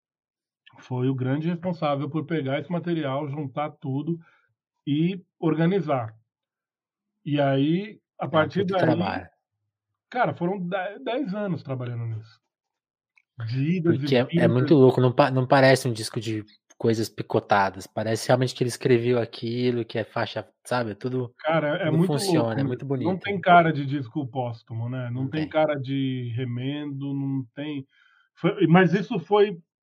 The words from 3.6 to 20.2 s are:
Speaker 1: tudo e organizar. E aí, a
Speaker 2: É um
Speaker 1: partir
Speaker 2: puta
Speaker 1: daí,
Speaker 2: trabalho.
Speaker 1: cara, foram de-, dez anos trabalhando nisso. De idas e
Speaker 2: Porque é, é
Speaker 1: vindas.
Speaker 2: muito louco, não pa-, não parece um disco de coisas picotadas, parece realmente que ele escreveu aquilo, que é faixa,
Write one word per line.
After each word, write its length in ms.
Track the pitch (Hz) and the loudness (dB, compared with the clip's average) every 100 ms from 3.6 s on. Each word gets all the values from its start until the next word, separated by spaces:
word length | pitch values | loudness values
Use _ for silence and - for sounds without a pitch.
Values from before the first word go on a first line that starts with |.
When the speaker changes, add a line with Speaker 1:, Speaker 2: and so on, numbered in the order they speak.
| 147 | -8
Speaker 1:
tudo 480 | 147 143 131 147 170 - _ _ _ _ _ - | -8 -6 -4 -4 -6 -10 _ _ _ _ _ -2
e 380 | 143 170 196 - _ | 0 0 -2 -12 _
organizar. 720 | 165 151 165 196 151 139 110 - _ _ _ _ _ _ _ _ _ _ | -2 0 2 0 -2 -4 -4 -12 _ _ _ _ _ _ _ _ _ _
E 160 | - 143 | -2 0
aí, 580 | 139 135 143 175 214 - _ - | 2 2 2 0 -2 -12 _ -10
a 80 | 135 | 0
Speaker 2:
É 20 | |
um 20 | |
Speaker 1:
partir 300 | 156 151 180 | 2 2 0
Speaker 2:
puta 140 | 190 | 0
Speaker 1:
daí, 80 | 190 | 2
Speaker 2:
trabalho. 440 | - 170 175 92 95 _ _ _ _ _ _ _ _ | 2 2 0 -4 -10 _ _ _ _ _ _ _ _
Speaker 1:
cara, 240 | 247 202 | 0 0
foram 260 | - 175 202 | 0 -4 -4
de-, 380 | 175 190 185 208 | -4 -4 -6 -8
dez 340 | 262 247 240 | -6 -4 -4
anos 280 | 208 202 143 | -4 -4 -6
trabalhando 420 | - 127 123 120 117 | -6 -8 -6 -6 -6
nisso. 340 | 110 110 _ _ _ _ _ _ _ _ _ _ - | -8 -12 _ _ _ _ _ _ _ _ _ _ -10
De 400 | 113 131 143 185 | -6 -2 0 0
idas 180 | 165 135 | 0 0
e 20 | |
Speaker 2:
Porque 180 | 143 123 | 2 2
é, 40 | |
é 40 | |
Speaker 1:
vindas. 240 | 117 - 117 | 2 2 4
Speaker 2:
muito 260 | 123 127 | 4 6
louco, 260 | 156 131 127 | 8 8 8
não 120 | 127 | 4
pa-, 180 | 120 143 | 4 4
não 160 | 131 127 | 2 4
parece 420 | 143 131 131 131 | 6 8 6 2
um 40 | |
disco 280 | 110 110 - | -4 -6 -6
de 240 | 107 110 104 _ _ - | -6 -6 -8 _ _ -2
coisas 300 | 120 113 107 | 0 0 -2
picotadas, 800 | - - 113 - 104 98 92 - | -6 -2 -2 2 2 2 -2 -10
parece 400 | - 110 113 - | -6 -4 -2 2
realmente 260 | 127 127 | 2 2
que 80 | - | -2
ele 60 | 123 | -4
escreveu 520 | - 139 120 120 123 | 0 2 4 4 0
aquilo, 640 | 110 - 113 120 123 120 | 0 -6 -6 -2 0 0
que 140 | 110 117 | -2 -6
é 60 | |
faixa, 440 | 104 117 | -4 -4